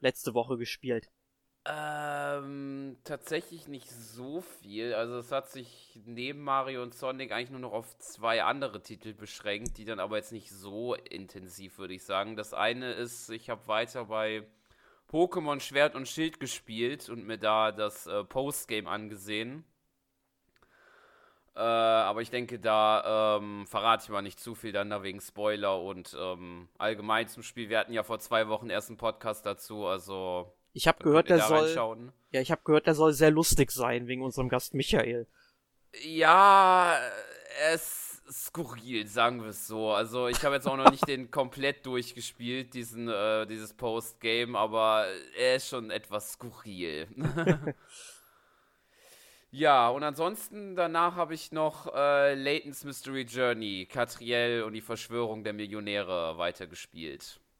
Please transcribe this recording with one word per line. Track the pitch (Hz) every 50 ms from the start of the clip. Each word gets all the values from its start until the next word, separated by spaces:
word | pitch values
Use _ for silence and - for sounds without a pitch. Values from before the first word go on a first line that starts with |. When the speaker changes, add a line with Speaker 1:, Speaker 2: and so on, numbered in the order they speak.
Speaker 1:
letzte | - 127 - - - 135 110
Woche | 120 117 127 131
gespielt? | 117 120 - - - - 123 120 113 - _ _ _ _ _ _ _ _ _ _ _ -
Speaker 2:
Ähm, | - 151 151 151 151 151 147 147 147 143 143 143 143 143 143 139 139 143 139 139 139 135 139 139 135 123 - _
tatsächlich | - 143 135 - - 160 170 170 - 170 160 147
nicht | 143 143 127 - -
so | 123 117 113 110 110 120 123 139 151 180
viel. | 180 - - - - 101 101 107 117 120 110
Also | 110 117 120 123
es | 123 117 -
hat | 139 135 135 -
sich | - 135 120 120 - - - _ _ 117 104
neben | 117 117 120 127 135 143 143
Mario | 147 139 135 135 131 135 131 123
und | 123 120 -
Sonic | - 139 131 131 131 135 113
eigentlich | 104 117 123 127
nur | 135 127
noch | 123 113
auf | 101 117 117 - - _
zwei | - - - - 110 113 113 110 82
andere | 107 131 143 139 113 101 95
Titel | - - 110 - - 110 104
beschränkt, | - 107 - - - - 104 101 104 98 - -
die | - 107
dann | 110 113 98
aber | 92 104 107
jetzt | 107 104 -
nicht | 117 107 - -
so | 101 95 95 101 98 110 123 123 104
intensiv, | - - - - 90 98 90 - 98 92 92 90 95 98 90 -
würde | - 98 87 92
ich | 92 -
sagen. | - 98 95 101 110 110
Das | 107 104 - -
eine | - 104 113 120 127 127 123 98
ist, | 101 120 117 120 - - -
ich | 113 113 - -
hab | 113 104 -
weiter | - 107 110 123 123 - 127 113
bei | 101 110 110 110 110 110 107 107 - _ _ _ _ _ _ _ _ _ _ _ -
Pokémon | 156 160 180 180 180 180 156 147 143 135
Schwert | - - 131 143 147 147 147
und | 139 131
Schild | - - 156 160 160 - -
gespielt | 139 120 - - _ 113 110 113 120 123 147 139 - -
und | 117 117 95
mir | 107 113
da | 95 110 107 107 110 110 107
das, | 101 107 107 104 - - -
äh, | 82 95 104 98
Postgame | - - 131 139 143 147 - - - 113 107 92 78
angesehen. | 101 104 107 104 107 98 95 107 104 107 113 120 139 160 160 _ _ _ _ _ _ _ _ _ _ _ _ _ _ _ _ _ _ _ _ _ _ _ _ _ _ _ _ _ _ _ _ _ _ _ _ _ -
Äh, | -
aber | 113 117 117 113 113 113 113 113 107 98 107 113
ich | 117 113
denke, | 131 123 123 117 120 107
da, | 113 110 107 107 107 107 107 101 - 101 110 110 110 107 107
ähm, | 104 104 104 104 101 101
verrate | - - 104 104 113 113 113 -
ich | -
mal | 107 98 101
nicht | 98 - -
zu | - 120 110
viel | - - 110
dann | 98 101 101 104
da | 104 101 95
wegen | 98 92 101
Spoiler | - - - 104 104 107 107 104 104 98 98 90
und, | 87 98 92 90 87 - - 69
ähm, | 92 92 92 87 90 87 87 87 87 - _ -
allgemein | 101 110 113 101 104 107 110 113 117
zum | 110 - 117 110
Spiel. | - - 117 113 101
Wir | 113
hatten | 110 101 113 117
ja | 110 104
vor | - 113 104
zwei | - - 117 110 110
Wochen | 107 110 104 120 110
erst | 90 107 - -
einen | 110
Podcast | - 117 110 - - - 110 104 - -
dazu, | 104 98 - - - 110 104 101
also | 87 95 95 92 98 98 95 92 90 90 90 87 92 _ _ _ _
Speaker 1:
Ich | - - -
hab | 165 - -
Speaker 2:
da | -
Speaker 1:
gehört, | 156 147 165 170
Speaker 2:
könnt | - 175 160
ihr | -
Speaker 1:
der | 110
Speaker 2:
da | 156
Speaker 1:
soll | 156 156
Speaker 2:
reinschauen. | 160 165 131 113 113 113 113 120 127 _ _ _ -
Speaker 1:
ja, | - 131
ich | 131 - 160
hab | - -
gehört, | - 151 151 -
der | 165 156
soll | 147 156 160
sehr | 147 131 160 156
lustig | 156 160 165 - - - 135 -
sein | - 127 120 123 120 120 123
wegen | 120 127 127 131
unserem | 131 - 135 127
Gast | 123 123 127 - - -
Michael. | 131 135 - 220 143 - 117 120 117 117 _ _ _ _ _ _ _ _ _ _ _ _ _ - 110
Speaker 2:
Ja, | 143 160 160 160 160 156 170 190 202 202 196 196 190 185 185 185 180 175 160 127 123 113 98 104 101 - 147 - - - - 139 151 160 165
es | 165 - - - - - - - - _ 135
ist | 135 - -
skurril, | - - 165 156 - - 117 113 127 123 107 107
sagen | 104 104 123 117 120 123 120
wir | 110 107
es | 98 - -
so. | - 110 110 110 107
Also | 104 104 113 110 117 127 123 123
ich | 120 - -
hab | 143 139
jetzt | 135 - 139
auch | 135
noch | 135 135 135
nicht | 135 - 135
Speaker 1:
<laughs> | 147
Speaker 2:
den | 135 131 123 117
komplett | - 147 131 127 135 143 135 143 139 - -
durchgespielt, | 131 123 123 120 - - 123 117 - - - 120 120 127 131 127 123 -
diesen, | 123 113 113 113 117 117 117
äh, | 110 98 104 110 110 110 110
dieses | 101 110 107 110 107 -
Postgame, | - 123 113 110 117 110 - - - - 113 113 120 120 120 120
aber | 101 110 110 110 113 110 110 110 110 104 92 95 85 65 65 71
er | 101 123 127 127
ist | 131 -
schon | - 139 123 113 110
etwas | - 110 - - 101 104 - -
skurril. | - - 123 117 - - - 110 95 90 87 80 76 76 82 104 110
<laughs> | 127 156 156 139 170 165 185 160 135 151 151 - _ _ - - - - - - - _ _ _ _ _ _ _ _ _ _ _ _ _ _ _ _ _ - - - - - - _ _ _ 127
Ja, | 135 156 151 139 127 117 117
und | 123 143 151
ansonsten, | 151 135 156 165 180 214 - - - 208 208 202 196 180
danach | 180 170 160 165 165 170 175 180
hab | 180 170 151
ich | 165 156 - -
noch, | 156 156 156 151 151 - - 170 -
äh, | 139 143 143 143 139 143 143 139
Layton's | 135 135 143 147 160 - 147 135 - 147
Mystery | 143 131 - - 135 135 135 127
Journey, | 113 117 127 127 123 120 110 110 101 98 95 92
Catriel | - - 127 120 - - - 117 117 120 120 120 120 117 117 107
und | 110
die | 107 110
Verschwörung | 107 - 113 - - - 117 120 120 107 110 110 104
der | 107
Millionäre | 104 104 104 98 104 107 104 104 101 101 95 87 92 87 82 80 80
weitergespielt. | 82 87 87 87 - 92 76 87 - - - - 82 80 76 67 - - - - - _ _ _